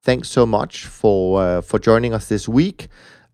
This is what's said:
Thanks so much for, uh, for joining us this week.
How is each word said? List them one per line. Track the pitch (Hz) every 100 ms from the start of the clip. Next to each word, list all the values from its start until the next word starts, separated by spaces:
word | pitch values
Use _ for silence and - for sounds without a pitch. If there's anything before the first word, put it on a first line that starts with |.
Thanks | - 127 -
so | - 117
much | 107 - - -
for, | - 110 98 92 95
uh, | 92 90
for | - 107
joining | 117 113 120
us | 110 -
this | 107 -
week. | 120 185 - - _ - _ _